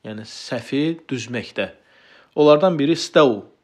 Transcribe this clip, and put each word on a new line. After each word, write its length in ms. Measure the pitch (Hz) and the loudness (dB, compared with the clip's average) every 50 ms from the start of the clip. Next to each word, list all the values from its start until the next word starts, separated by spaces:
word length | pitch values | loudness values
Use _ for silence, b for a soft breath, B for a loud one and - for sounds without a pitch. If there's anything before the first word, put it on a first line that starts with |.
| _ | _
yəni 180 | 107 107 107 110 | -14 -14 -14 -16
səhvi 600 | - - - - - 135 117 117 - 135 139 151 160 165 165 _ - | -16 -18 -18 -10 -8 -8 -8 -8 -6 -4 -2 -2 -2 -4 -8 _ -10
düzməkdə. 560 | 135 123 110 117 123 117 - - - - 98 92 - b b b b b b b b b b b b | -10 -10 -8 -8 -10 -10 -10 -10 -8 -8 -8 -8 -10 b b b b b b b b b b b b
Onlardan 420 | - 147 147 151 147 196 185 170 151 | 2 6 6 6 6 4 0 0 0
biri 160 | 139 151 165 | 0 0 -2
stəv 460 | 160 - - - 165 151 131 110 101 - - _ _ | -2 -4 0 4 4 4 4 2 -2 -8 -18 _ _